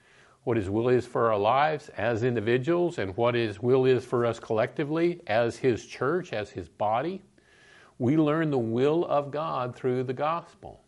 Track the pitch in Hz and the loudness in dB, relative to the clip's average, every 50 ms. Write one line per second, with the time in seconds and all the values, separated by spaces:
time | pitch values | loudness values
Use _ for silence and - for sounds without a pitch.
0 | _ _ _ _ - - _ _ _ 127 117 113 95 95 98 110 117 127 127 123 | _ _ _ _ -20 -20 _ _ _ -2 0 0 0 0 -2 0 2 2 2 2
1 | 120 - - 131 117 113 110 101 101 107 123 135 147 156 156 143 - - - - | 0 0 -2 0 2 2 2 2 2 2 4 4 2 2 0 -4 -8 -12 -8 -4
2 | 101 117 120 104 117 127 120 113 101 113 120 131 127 156 170 175 175 165 - - | -2 0 0 0 0 0 0 0 2 2 0 2 2 0 0 0 0 -2 -2 -4
3 | 101 95 90 117 117 120 120 117 117 107 98 95 120 120 131 131 127 131 127 117 | -6 -4 -2 0 0 2 2 2 0 -2 -4 -4 0 2 4 4 4 4 4 2
4 | - - 131 123 120 117 113 - - - 113 107 120 127 - - 151 139 156 165 | 2 0 -2 0 0 0 -2 -4 -4 -2 0 0 0 0 -2 -4 -4 -2 -2 0
5 | 170 175 170 175 - - 104 117 120 117 110 - - 131 113 98 - - - - | 0 0 -2 -4 -4 -2 0 2 2 0 -2 0 0 0 0 0 -4 -10 -8 -4
6 | 123 135 165 185 - - 113 107 104 - - 98 87 - - - 104 104 110 123 | -2 -2 -2 -2 -4 -6 -6 -8 -8 -8 -10 -12 -12 -12 -8 -4 -2 0 0 0
7 | 143 170 190 190 - _ _ _ _ _ _ _ - - - - - - _ - | -2 -4 -8 -10 -14 _ _ _ _ _ _ _ -20 -20 -20 -20 -20 -20 _ -2
8 | 127 120 151 160 156 147 151 160 160 156 139 131 117 113 113 123 131 147 156 170 | 0 2 4 4 4 4 2 2 0 0 0 0 0 0 0 2 2 2 2 2
9 | 175 - 139 147 143 139 135 147 160 160 147 135 123 123 117 - - 131 123 127 | 0 0 0 0 0 -2 -6 -6 -4 -4 -4 -4 -4 -4 -6 -4 -2 -2 0 0
10 | 127 127 131 131 143 151 165 170 156 - - _ - - 107 - _ | -2 -4 -4 -4 -2 -2 -2 -4 -6 -12 -18 _ -20 -18 -20 -20 _